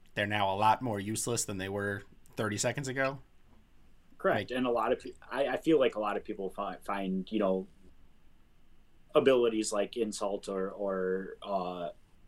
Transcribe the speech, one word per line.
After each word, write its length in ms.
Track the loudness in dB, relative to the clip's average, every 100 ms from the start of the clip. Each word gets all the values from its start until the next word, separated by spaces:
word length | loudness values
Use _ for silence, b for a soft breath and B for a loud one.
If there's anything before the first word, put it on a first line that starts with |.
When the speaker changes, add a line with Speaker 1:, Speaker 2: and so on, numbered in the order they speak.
| -10
Speaker 1:
They're 120 | -4 -2
now 280 | 0 0
a 20 | 4
lot 240 | 4 4
more 200 | 0 -4
useless 440 | -2 -4 -2 -2 -2
than 120 | -4
they 100 | -4
were 360 | -4 -4 -4 -8 -20 -12 -4
thirty 220 | -2 0
seconds 280 | -2 -2 -4
ago. 320 | -2 -2 -4 -12 -20 -20 -20 -20 -20 -20 -20 -20 -4
Speaker 2:
Correct. 320 | 0 0 0
Speaker 1:
Like 60 | -2
Speaker 2:
And 100 | 0
a 40 |
lot 220 | 2 2
of 80 | 0
pe-, 140 | -4 -16 -6
I, 180 | -2 0
I 80 | 0
feel 240 | 4 6
like 160 | 6 2
a 40 |
lot 160 | -2 -2
of 80 |
people 260 | -4 -6 -6
fi-, 260 | -6 -6 -6
find, 460 | -6 -4 -2 -2 -2
you 80 | 0
know, 260 | 2 0 -4 -14 -20 -20 -20 -20 -20 -20 -20 -20 -20 -20 -20 -20 0
abilities 580 | 4 6 6 6 2 0
like 240 | 0 -2 -2
insult 520 | -4 -2 -4 -4 -4
or, 220 | -4 -4
or, 680 | -4 -2 0 0 -2 -4 -10
uh, 460 | -4 -4 -4 -6 -8 -10 -20 -20